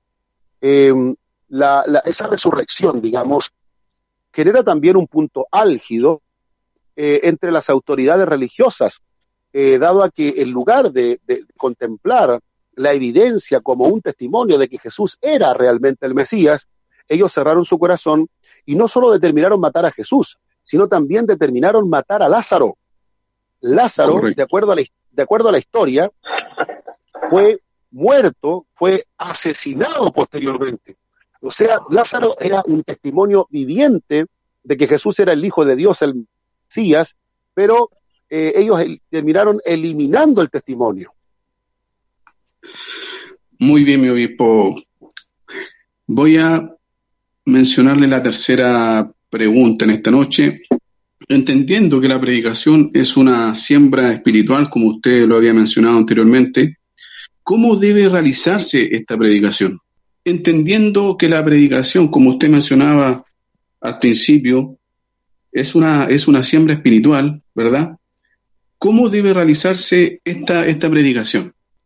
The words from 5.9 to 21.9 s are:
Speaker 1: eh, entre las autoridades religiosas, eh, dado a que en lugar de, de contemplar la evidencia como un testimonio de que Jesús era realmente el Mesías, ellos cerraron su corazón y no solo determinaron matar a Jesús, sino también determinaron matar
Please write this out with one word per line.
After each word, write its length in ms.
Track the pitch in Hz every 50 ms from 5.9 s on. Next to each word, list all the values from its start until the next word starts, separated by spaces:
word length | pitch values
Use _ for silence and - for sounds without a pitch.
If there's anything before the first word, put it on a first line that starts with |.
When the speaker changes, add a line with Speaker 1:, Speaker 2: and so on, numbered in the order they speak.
| 117 117 123 156 160 151 _ _ _ _ _ _ _ _ _ _ _ _ _ _ _
Speaker 1:
eh, 260 | - 147 147 147 - -
entre 260 | 170 165 - - 175
las 180 | 165 170 - -
autoridades 580 | 139 135 - - 143 135 127 143 165 190 196 -
religiosas, 760 | 156 135 127 123 _ - 254 247 - - 120 98 - - _ _ _ _ _ _ _ _ _ _ -
eh, 240 | 139 139 135 131 123
dado 260 | 147 170 185 196 196
a 60 | 180
que 320 | - - 151 143 131 139
en 80 | 135 123
lugar 420 | 123 123 123 - 240 277 262 185
de, 280 | 131 127 120 120 123 - _ -
de 180 | 123 - - _ _
contemplar 840 | - - 127 120 - 123 113 110 - - 190 247 247 185 127 120 117 - _ _ _ _ _ _
la 200 | 127 135 147 143
evidencia 680 | 139 127 120 117 170 226 254 226 185 - - 139 123
como 240 | - 135 127 127 127
un 160 | 156 208 220
testimonio 560 | - 165 - - 123 123 175 233 247 208 156 139
de 100 | 135 131
que 120 | 127 -
Jesús 400 | - 117 - - 208 - - _
era 320 | - 294 311 254 185 135 -
realmente 540 | 131 123 127 117 117 127 139 - - 143 131
el 80 | 127
Mesías, 520 | 139 135 - 233 208 165 151 151 139 - _ _ _ _ _ _ _ _ -
ellos 240 | 151 170 202 175
cerraron 340 | - 156 135 151 160 175 170
su 120 | - 185 160
corazón 500 | 170 175 180 165 - 160 156 156 160 - _ _ _ _ _ _ _
y 80 | - 143
no 140 | 175 233 226
solo 240 | - 254 247 240
determinaron 480 | 214 170 170 170 151 151 165 196 214 196
matar 260 | 170 147 - 165 170
a 60 | 156
Jesús, 480 | - - 107 - - 277 - - - _ _ _ _ _ _
sino 240 | - - 165 202 196
también 400 | 202 170 147 139 180 220 233 214
determinaron 600 | 196 160 160 135 123 123 147 190 214 220 208
matar 360 | 175